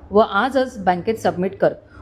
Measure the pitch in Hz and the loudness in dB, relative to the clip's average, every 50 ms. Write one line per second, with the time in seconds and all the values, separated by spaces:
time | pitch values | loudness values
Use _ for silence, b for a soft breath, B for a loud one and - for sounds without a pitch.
0 | - - 190 208 220 - 196 196 233 269 - 262 262 254 254 214 180 185 180 175 | -6 0 2 4 4 4 2 0 0 0 0 0 -2 -2 -4 -4 -2 -2 -2 0
1 | 170 220 226 220 - 185 165 175 180 190 - - 180 147 - - B B B B | -2 -4 -4 -2 -2 -2 0 0 -2 -4 0 0 0 0 0 -2 B B B B